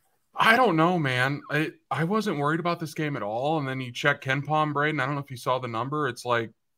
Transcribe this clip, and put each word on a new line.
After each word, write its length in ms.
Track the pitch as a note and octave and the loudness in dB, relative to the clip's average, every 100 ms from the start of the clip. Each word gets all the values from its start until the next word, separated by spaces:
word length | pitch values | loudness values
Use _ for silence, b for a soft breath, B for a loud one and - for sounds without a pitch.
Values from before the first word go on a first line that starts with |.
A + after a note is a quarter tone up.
| _ _ _ | _ _ _
I 220 | - G#3 A#3 | 0 4 6
don't 200 | B3 D#3+ | 6 6
know, 220 | E3 F3+ | 4 4
man. 440 | C#3+ B2 C3 C#3+ - | 2 2 0 -2 -4
I, 220 | D3+ D#3 - - | -2 -2 -6 -6
I 140 | C#3 | -4
wasn't 340 | E3 G#3+ G#3+ D3 | 0 0 -2 0
worried 200 | C#3+ E3 | 0 0
about 200 | E3+ E3+ | -2 -4
this 140 | E3 | -4
game 220 | - D3+ C#3 | -6 -4 -4
at 60 | |
all. 360 | G2+ A2 C#3 D#3+ | -4 -2 -2 0
And 100 | C3+ | -2
then 120 | C3 | -4
you 120 | B2+ | -8
check 300 | B2 D3+ C#3 | 0 0 2
KenPom, 500 | C3 C3+ C#3+ D3+ D3+ | 0 -2 0 0 0
Braden. 260 | C#3+ D3 D3+ | 0 0 0
I 80 | C3 | -2
don't 80 | |
know 60 | C#3+ | -2
if 100 | C#3 | -6
you 60 | B2 | -6
saw 220 | - B2+ | -2 -2
the 100 | B2 | -2
number. 400 | A2+ B2+ D3+ C#3+ | -4 -4 -2 -4
It's, 160 | A#2+ | -4
like, 280 | B2 A#2+ A2+ - _ | -2 0 -2 -8 _